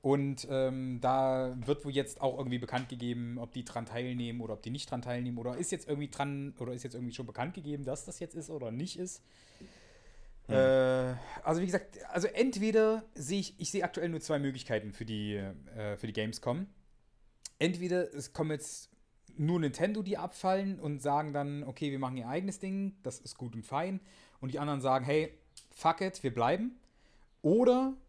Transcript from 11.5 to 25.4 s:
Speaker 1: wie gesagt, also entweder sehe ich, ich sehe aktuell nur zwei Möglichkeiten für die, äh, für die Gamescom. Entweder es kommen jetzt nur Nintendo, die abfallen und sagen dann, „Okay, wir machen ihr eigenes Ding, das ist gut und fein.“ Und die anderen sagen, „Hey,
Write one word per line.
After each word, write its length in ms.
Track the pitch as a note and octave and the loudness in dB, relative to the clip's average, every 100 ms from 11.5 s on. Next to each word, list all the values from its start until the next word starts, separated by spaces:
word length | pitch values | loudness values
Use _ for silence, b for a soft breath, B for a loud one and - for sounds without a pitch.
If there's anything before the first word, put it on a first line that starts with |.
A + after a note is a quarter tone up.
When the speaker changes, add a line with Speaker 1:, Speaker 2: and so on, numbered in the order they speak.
| D#3+ | 2
Speaker 1:
wie 40 | F3+ | 2
gesagt, 340 | F3+ - - - | 0 -2 -16 -4
also 180 | F3 F#3+ | 0 0
entweder 760 | - B3+ A#3 A3 A3 A3 A3 G#3+ | 2 2 4 4 6 6 4 -2
sehe 260 | - C3+ G3 | -10 -2 0
ich, 160 | F#3+ - | -2 -6
ich 120 | E3 | -4
sehe 120 | G3 | 0
aktuell 260 | E3+ F3+ E3+ | 0 0 -2
nur 100 | D#3+ | -2
zwei 200 | - D3+ | 0 0
Möglichkeiten 520 | C#3 C3 - A2 G#2 | 0 -2 -2 -2 -2
für 140 | G2 A2+ | -8 -4
die, 300 | A2 G#2 G#2 | -2 -2 -2
äh, 600 | G2 F2+ C2+ A2+ G#2 G2+ | -4 -8 -12 -6 -4 -4
für 120 | A2 | -4
die 60 | |
Gamescom. 540 | G#2+ G#2+ A2+ - C#3 G3 - - - _ _ - _ - _ | -2 -2 -2 -2 -2 -4 -10 -20 -20 _ _ -20 _ -18 _
Entweder 540 | E3 F3 F3+ F3+ E3+ | 0 2 2 2 0
es 200 | C#3+ - | -4 -10
kommen 180 | - D#3 | -2 -2
jetzt 380 | D3+ - - - _ _ _ - - | -2 -6 -12 -14 _ _ _ -20 -2
nur 220 | D3+ F3 | 2 4
Nintendo, 440 | D3+ B2 F3 G#3+ | 2 2 0 0
die 140 | F#3+ G3 | -2 -2
abfallen 640 | F3 - F#3 F#3+ G3 F#3+ | -4 -2 2 2 2 -2
und 220 | D#3 D3 | -4 -2
sagen 320 | D3 C#3+ D3+ | 2 2 2
dann, 300 | C#3+ C#3+ C#3+ | -2 -2 -4
„Okay, 280 | C#3+ B2+ D3 | -6 -4 -2
wir 80 | C3+ | 0
machen 180 | B2+ B2+ | -2 -4
ihr 100 | A#2 | -4
eigenes 320 | D3 G3 G3 | -2 -2 -4
Ding, 360 | F#3+ F#3+ G3 G3 | -4 -2 -2 -4
das 160 | - - | -8 -8
ist 180 | - - | -14 -10
gut 180 | B2 A2+ | -8 -8
und 100 | G#2+ | -4
fein.“ 340 | C#3 F3 F#3+ B B B B | -2 -2 -4 B B B B
Und 140 | C3 | -6
die 60 | C#3+ | -2
anderen 220 | D3 C#3 | 0 0
sagen, 240 | C3 C3 B2+ | 4 4 4
„Hey, 280 | D#3 D#3+ - | 2 2 -4